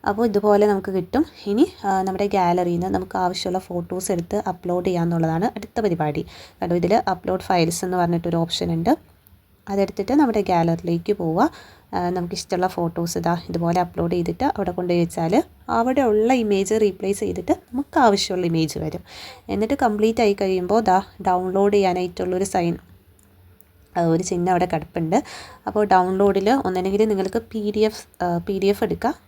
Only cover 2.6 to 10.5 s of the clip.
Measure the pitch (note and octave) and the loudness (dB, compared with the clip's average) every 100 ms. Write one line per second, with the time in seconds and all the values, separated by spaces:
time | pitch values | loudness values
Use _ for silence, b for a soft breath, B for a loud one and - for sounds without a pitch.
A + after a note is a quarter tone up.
2.6 | F3 E3+ F#3 F#3+ F#3 F#3+ F3+ F#3 F#3+ F#3 | 0 -2 -2 -4 -4 -2 -2 -2 -4 -4
3.6 | - F3 F3 F#3 F#3 E3+ E3+ G#3 G3 F3 | -4 -8 -6 -8 -4 -4 -2 -4 -4 -6
4.6 | F3 F3+ F3+ F3 E3+ E3+ D#3+ E3 G#3 - | -4 -2 -2 0 0 0 0 0 -2 -4
5.6 | - - G#3+ E3+ D3+ D3+ E3 B B B | -8 -2 -2 0 -2 -2 -8 B B B
6.6 | F3 F3 F3 G#3 - F3+ - F#3 - F3+ | -2 0 2 2 0 -4 -4 -4 0 2
7.6 | E3 E3+ F3+ F3+ E3+ E3+ E3+ E3+ E3 - | 2 0 -2 0 2 0 0 -2 -2 -2
8.6 | E3+ E3 F3 D4+ _ _ _ _ _ _ | -2 0 0 0 _ _ _ _ _ _
9.6 | - G3 G3 - G3 C#4 C4 A3 F#3+ | -6 -2 -2 -2 0 4 4 2 2